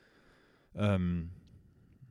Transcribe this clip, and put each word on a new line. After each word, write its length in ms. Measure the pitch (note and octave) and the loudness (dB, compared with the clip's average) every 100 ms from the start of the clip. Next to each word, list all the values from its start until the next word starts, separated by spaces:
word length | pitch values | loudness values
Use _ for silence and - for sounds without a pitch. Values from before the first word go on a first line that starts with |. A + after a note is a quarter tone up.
| _ _ _ _ _ _ _ - | _ _ _ _ _ _ _ -2
ähm, 540 | G#2 G2 F2+ F2 E2 F2+ - - - - - - - | 2 2 2 0 -4 -12 -20 -20 -20 -20 -20 -20 -20